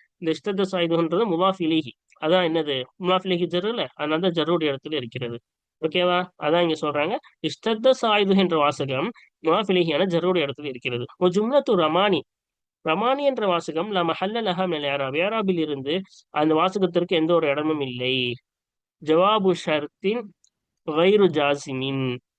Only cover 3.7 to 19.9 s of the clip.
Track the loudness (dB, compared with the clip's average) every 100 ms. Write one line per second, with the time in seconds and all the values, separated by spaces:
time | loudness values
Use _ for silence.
3.7 | -4 -8 -6 -4 0 0 0 0 0 0
4.7 | -4 -6 -8 -8 -8 -10 -10 -14 _ _
5.7 | _ -4 0 2 0 -2 -6 0 2 2
6.7 | 0 -2 -2 -2 -4 -10 _ -8 -6 -4
7.7 | 0 2 2 2 2 4 4 4 2 2
8.7 | 0 -4 -4 -4 -8 _ _ 0 2 2
9.7 | 2 2 0 0 2 2 0 0 -4 -10
10.7 | -8 -6 -6 -8 0 2 2 2 2 2
11.7 | 2 4 4 2 2 -2 _ _ _ _
12.7 | _ -2 0 0 2 0 0 0 0 -2
13.7 | -4 -2 0 0 -2 -4 -2 -2 -2 -2
14.7 | -2 -2 -2 -2 -2 0 0 0 0 -2
15.7 | -4 -4 -6 -6 -18 _ 0 2 4 2
16.7 | 2 0 0 0 0 2 2 2 0 -2
17.7 | -2 -4 -4 -2 -2 -2 -6 _ _ _
18.7 | _ _ _ 0 4 4 4 2 0 -2
19.7 | -2 -4